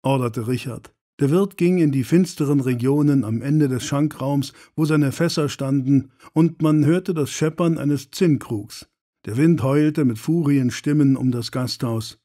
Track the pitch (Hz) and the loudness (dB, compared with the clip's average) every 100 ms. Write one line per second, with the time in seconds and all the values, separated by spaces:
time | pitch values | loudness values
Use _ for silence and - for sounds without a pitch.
0 | 131 135 120 117 110 127 135 110 - _ | 0 -2 -2 -6 -6 -6 -6 -14 -18 _
1 | _ - 139 170 196 - 170 180 156 135 | _ -2 0 2 0 0 0 2 2 0
2 | 117 170 180 - 143 143 127 120 127 147 | 2 2 2 -2 0 0 0 0 0 2
3 | 147 139 107 113 135 156 143 127 - 143 | 4 2 0 -4 0 2 2 0 -2 -2
4 | 151 - 135 143 135 - - - 156 156 | -2 -4 -4 -2 -4 -12 -14 -4 0 2
5 | 139 - 165 165 147 - 135 139 131 139 | 0 0 -2 -2 -4 -4 -2 -2 2 0
6 | - _ - 156 165 165 156 156 139 175 | 0 _ -4 0 0 2 2 4 4 2
7 | 185 160 135 - 156 156 170 160 139 143 | 0 -4 -4 -2 -4 0 -2 0 -2 -4
8 | - - 175 139 - 110 104 - - _ | -6 0 2 2 -2 -8 -8 -18 -20 _
9 | _ _ - 110 160 160 131 143 151 151 | _ _ -8 0 2 2 2 2 2 2
10 | 135 113 - 165 143 139 123 - - 151 | -2 -2 -2 -2 2 2 0 -4 -2 2
11 | 139 131 127 120 110 131 123 - 120 113 | 2 2 0 -2 -6 -6 -6 -6 -4 -4
12 | 110 - | -6 -16